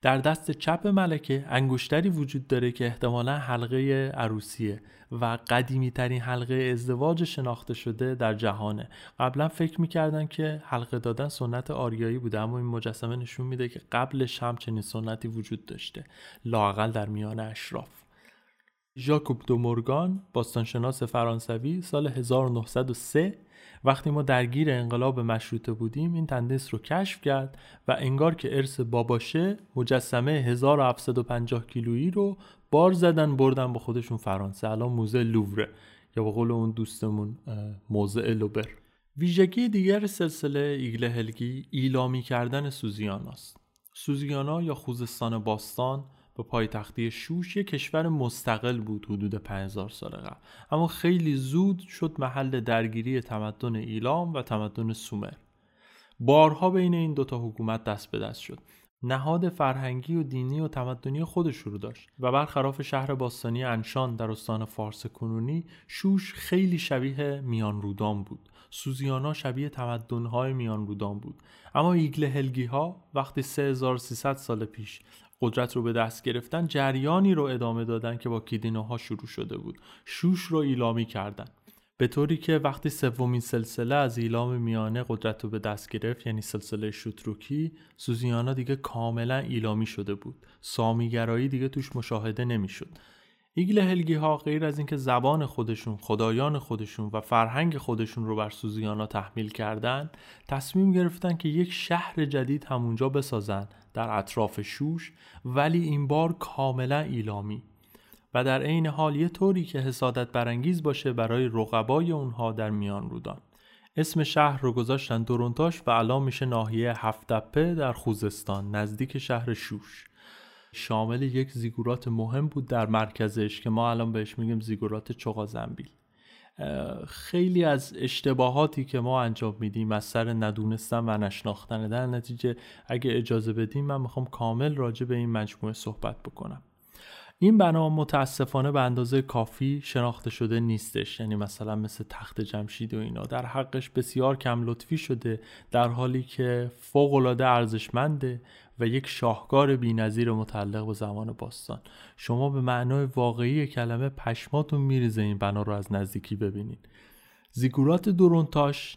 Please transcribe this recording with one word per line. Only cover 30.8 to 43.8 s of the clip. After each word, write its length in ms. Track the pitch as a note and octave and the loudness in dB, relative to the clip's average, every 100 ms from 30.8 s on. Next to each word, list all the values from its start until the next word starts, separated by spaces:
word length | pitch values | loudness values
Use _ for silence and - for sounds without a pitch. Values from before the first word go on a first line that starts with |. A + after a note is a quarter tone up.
هفتصد 360 | B2+ A#2+ - B2 | 6 2 0 0
و 40 | |
پنجاه 440 | A#2+ A#2+ A#2 A#2+ A#2 | 0 -2 0 -2 -2
کیلویی 440 | B2 A#2 A#2 E3 | -4 0 2 2
رو 280 | F#3+ G3+ F#3+ - - _ | 2 0 -2 -14 -20 _
بار 220 | D3 F3+ | 6 6
زدن 440 | F#3 F3 D#3+ D3+ C3+ | 8 6 6 4 6
بردن 360 | C3+ C3+ B2+ | 6 6 0
با 80 | A#2 | -2
خودشون 380 | - A#2+ A2+ A2+ | -2 -4 -2 -4
فرانسه. 500 | - F#2+ G2 G2 A2 | -2 -2 -4 -4 -4
الان 240 | A2 A#2+ | 0 0
موزه 300 | A#2+ A2 B2 | 0 2 2
لووره، 460 | A#2 A2+ G2+ G2+ G#2+ - - - _ - | 4 4 2 -2 -4 -6 -20 -20 _ -2
یا 80 | |
به 60 | G#2+ | 0
قول 200 | G#2 A#2 | 2 2
اون 200 | A#2 A2+ | 2 0
دوستمون، 680 | A2 A2 - A2+ G#2+ G#2 A#2 - | 0 -4 -2 -2 0 -2 -6 -10
اه، 100 | G#2+ G#2 G2 - | -8 -8 -10 -2
موزه 320 | G#2 G2+ A2 | 0 2 2
لوبر. 460 | G#2+ A2+ G#2 G#2+ G#2+ - _ _ _ C#3 | 0 2 0 -2 -6 -10 _ _ _ -2
ویژگی 520 | F3 F3 F#3 G#3+ B3 | 2 6 4 4 2
دیگر 380 | G#3 F#3+ G3+ G#3 | 4 4 2 0
سلسلهٔ 720 | G3+ E3 D3+ D3 C#3+ C#3+ C#3+ | 0 -2 0 -2 0 0 -2
ایگل 260 | B2+ A#2 | -4 -2
هلگی 640 | A#2+ A#2+ A2 A2 A#2+ C3 C#3 | -2 -2 -4 -4 -6 -6 -6
ایلامی 520 | C#3 C3 C3 B2+ B2+ | 0 2 2 0 -2
کردن 480 | A#2+ B2 A#2+ C3+ C#3+ | -2 -2 0 -2 -4
سوزیاناست. 840 | C3 A2 G2+ G#2+ G2 F#2+ C3 - - _ _ | -4 -6 -4 -4 -4 -8 -14 -20 -20 _ _